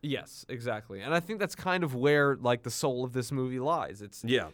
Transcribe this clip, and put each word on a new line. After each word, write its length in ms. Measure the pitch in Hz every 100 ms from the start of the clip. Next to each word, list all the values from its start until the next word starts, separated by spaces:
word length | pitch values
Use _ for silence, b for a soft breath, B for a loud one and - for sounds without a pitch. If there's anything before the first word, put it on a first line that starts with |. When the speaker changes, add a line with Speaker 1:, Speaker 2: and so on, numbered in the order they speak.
Speaker 1:
Yes, 420 | 147 123 - - -
exactly. 520 | 127 120 110 - 95
And 120 | 117
I 60 | 170
think 180 | 170 220
that's 140 | 196
kind 300 | - 185 185
of 100 | 165
where, 420 | 127 139 147 143 135
like, 260 | 123 123
the 80 | 123
soul 340 | - 151 123
of 80 | 127
this 180 | 127 120
movie 300 | 135 127 127
lies. 400 | 135 165 78 101
It's 220 | 104 -
Speaker 2:
Yeah. 240 | 113 123 85